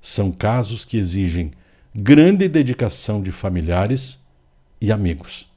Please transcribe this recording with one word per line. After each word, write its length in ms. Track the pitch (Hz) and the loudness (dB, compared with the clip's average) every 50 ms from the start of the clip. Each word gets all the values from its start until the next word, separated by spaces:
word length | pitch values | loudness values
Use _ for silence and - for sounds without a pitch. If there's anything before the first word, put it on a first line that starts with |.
São 300 | - - - - 101 92 | -12 -8 -4 -2 -2 -2
casos 540 | 87 - - 101 104 - - 98 117 113 - | -2 -2 -2 0 0 0 -2 -4 -8 -12 -10
que 120 | - - | -6 -4
exigem 540 | 113 98 87 87 98 95 90 82 90 85 76 - - - _ _ _ _ _ - | -2 -2 -2 -2 -2 -2 0 0 -2 -4 -6 -8 -14 -20 _ _ _ _ _ -12
grande 540 | 107 98 131 143 147 156 180 196 185 196 180 | -6 6 6 8 8 8 6 4 4 2 2
dedicação 760 | 147 165 139 123 123 - 120 107 - - - - 107 104 | 2 2 2 2 0 -2 -4 -4 -4 -6 -6 -4 -4 -4
de 80 | 95 95 | -4 -6
familiares 880 | 87 - - 98 90 87 80 82 87 90 98 107 131 131 131 - - _ _ _ _ _ _ _ _ _ _ _ _ - | -8 -6 -6 -4 -4 -2 -2 0 0 0 0 0 -2 -4 -4 -10 -14 _ _ _ _ _ _ _ _ _ _ _ _ -6
e 120 | - 101 | -2 -2
amigos. 580 | 110 104 104 87 82 76 - - - - - _ _ | 0 0 0 -2 -2 -4 -10 -16 -18 -18 -18 _ _